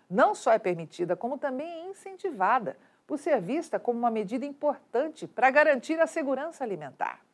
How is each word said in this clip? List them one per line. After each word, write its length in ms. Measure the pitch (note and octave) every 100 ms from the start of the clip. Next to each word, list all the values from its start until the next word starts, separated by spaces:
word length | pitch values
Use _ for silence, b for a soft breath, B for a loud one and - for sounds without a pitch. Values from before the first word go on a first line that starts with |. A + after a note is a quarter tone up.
| b
não 260 | F#3 F4+
só 180 | - C4
é 60 | A3
permitida, 560 | G3+ E3+ D#3+ - F3
como 240 | E3+ A#3+ C#4
também 280 | C#4+ B3+ D#4
é 200 | D#4+ F4+
incentivada, 880 | G4 G4 F#4+ G4 A#3 F#3 B3+ F#3 - b b -
por 120 | D#3+
ser 220 | F4 C4
vista 380 | F3 D4+ E4 G#3
como 200 | A#3+ A#3
uma 120 | A#3+
medida 340 | A3 F#3+ A#3+
importante 840 | C#4+ C#4 D4 - _ A#3 D#4 - E3
pra 240 | - B3+
garantir 500 | C#4 D4+ C4+ - D#4+
a 60 | D#4+
segurança 580 | E4 C#4 C4 D#4+ D#4+
alimentar. 560 | A#3+ F3+ C#3+ - A#1+ B1 _